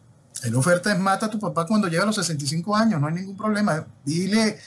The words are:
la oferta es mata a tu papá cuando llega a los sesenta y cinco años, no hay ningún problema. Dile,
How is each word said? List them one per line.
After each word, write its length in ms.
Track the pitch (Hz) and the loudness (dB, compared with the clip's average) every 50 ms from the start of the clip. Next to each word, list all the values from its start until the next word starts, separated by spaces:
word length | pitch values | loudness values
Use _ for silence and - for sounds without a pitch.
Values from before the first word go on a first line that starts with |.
| _ _ _ _ _ _ - - - | _ _ _ _ _ _ -14 -8 -6
la 140 | 117 113 | -2 0
oferta 340 | 131 127 175 175 175 - 208 202 | 2 4 4 2 2 2 0 0
es 60 | 175 | 0
mata 260 | 196 196 190 196 226 | 2 0 0 0 0
a 40 | 214 | -4
tu 100 | 226 208 | -4 -4
papá 260 | 208 165 151 165 165 | -4 -4 -2 -2 0
cuando 220 | 165 214 208 196 | 2 2 2 2
llega 160 | 175 165 170 202 | 2 2 0 0
a 20 | |
los 100 | 220 214 | 0 0
sesenta 280 | 208 170 165 160 139 143 | 0 -2 -2 -4 -4 -4
y 40 | |
cinco 280 | 135 160 170 170 208 208 | -2 -4 -4 -2 0 2
años, 260 | 214 226 220 180 143 | 2 4 2 2 2
no 60 | 143 | 0
hay 60 | 156 165 | -2 -2
ningún 220 | 180 190 196 196 | -4 -6 -10 -10
problema. 500 | 190 208 214 208 208 208 185 151 156 - - - - - | -4 -4 -2 0 0 0 0 0 -2 -4 -8 -16 -8 -6
Dile, 520 | 143 156 170 190 190 208 226 220 208 - - - | -4 -2 -2 0 2 2 2 2 2 -2 -4 -12